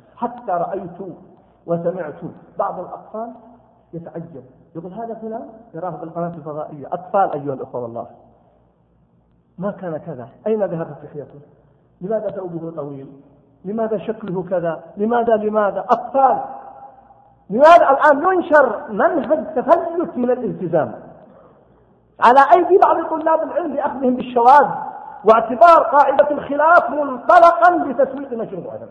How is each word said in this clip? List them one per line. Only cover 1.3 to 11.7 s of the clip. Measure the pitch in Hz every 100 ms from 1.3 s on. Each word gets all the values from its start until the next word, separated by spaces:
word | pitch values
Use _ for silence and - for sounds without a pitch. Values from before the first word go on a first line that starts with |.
| _ _ _ -
وسمعت | 170 170 180 143 135 151 - - -
بعض | 196 180
الأطفال | 175 - - 214 233 247 - _ _ _ _
يتعجب، | 165 170 170 - 135 123 _ _ 160
يقول: | 180
"هذا | 202 226
فلان"، | 220 220 226 285 - -
يراه | 160 180
بالقناة | 151 165 170 170
الفضائية، | 170 151 151 147 147 131
أطفال | - - 202 190
أيها | 147 143
الأخوة | 131 120 123
والله، | 120 117 - - _ _ _ _ _ _ _ _ _ _ _ _ _ -
"ما | 196
كان | 196 180 151
كذا، | 165 127 120 _ 214
أين | 220
ذهب | 190 170 151 143
لحيته؟ | 143 147 127 143 - _ _